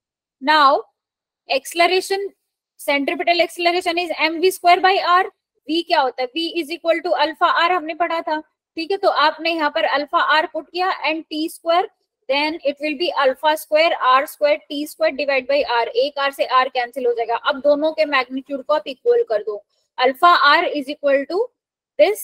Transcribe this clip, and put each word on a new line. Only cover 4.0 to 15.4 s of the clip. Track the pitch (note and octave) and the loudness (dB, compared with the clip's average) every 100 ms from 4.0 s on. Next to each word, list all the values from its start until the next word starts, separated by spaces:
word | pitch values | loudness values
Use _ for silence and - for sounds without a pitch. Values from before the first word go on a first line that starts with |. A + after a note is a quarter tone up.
| F4 D4 | -4 -2
M | D#4 E4 | -2 0
V | F#4 F#4 | 0 2
square | F4 F#4 | 2 4
by | F#4 F#4+ D#4+ | 4 2 2
r। | F4 B3+ _ _ _ - | 2 0 _ _ _ -6
v | D#4+ E4+ | -6 0
क्या | E4 | 0
होता | C4 - | 0 -2
है? | B3 E4 | -6 -4
v | E4+ E4+ | -4 -6
is | C#4 E4 | -6 -6
equal | E4 E4 F4 | -2 -2 -2
to | D#4 | 0
alpha | D4+ D#4 E4+ D4 | -2 0 0 2
r | E4+ | 0
हमने | F4+ D#4 | 0 -4
पढ़ा | D#4+ E4+ E4 | -4 -4 -4
था। | E4 D#4 - _ _ - | -4 -6 -6 _ _ -12
ठीक | D#4+ | -6
है, | G4 | 0
तो | F4 | 0
आपने | C4 D4+ D#4 E4 | 2 0 0 -4
यहाँ | E4 D4 | -2 -2
पर | D#4+ | -2
alpha | D4+ C#4 D4 E4+ C#4 D4+ | -2 -2 0 0 2 2
r | - | 0
put | D#4 D4 | -8 -10
किया | F4 F4+ - D4 | -4 -2 -2 -4
and | D#4+ - | -6 -8
T | D#4 E4 | -6 -6
square, | - E4 E4+ A4 _ _ _ - | -6 0 0 0 _ _ _ -4
then | C#4 D4+ D#4+ C#4 | -2 0 -2 -4
it | C#4+ | -4
will | D4+ C4+ | -6 -4
be | F4 - | -4 0
alpha | C#4 - D#4 D#4 | 0 2 0 -2
square | - D#4 E4 D4+ B3+ | 0 2 2 2 2
r | C4 D4+ | 2 2
square | - D4 D4+ - | -2 0 0 -4
t | C#4+ D4 | -8 -8
square | - D#4+ C4+ | -2 -2 -2
divide | C#4+ C4+ | -2 -2